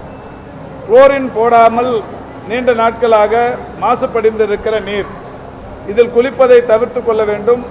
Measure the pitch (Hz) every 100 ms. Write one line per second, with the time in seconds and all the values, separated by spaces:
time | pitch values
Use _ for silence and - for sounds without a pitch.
0 | - - - - - - - - - 233
1 | 277 277 254 214 233 233 226 226 254 226
2 | - - - - - 233 247 226 226 226
3 | 233 220 208 226 240 254 - - 196 240
4 | 262 233 220 220 214 202 226 214 196 208
5 | - - - - - - - - - 208
6 | 233 233 262 254 254 247 240 220 240 254
7 | 233 220 214 208 202 247 247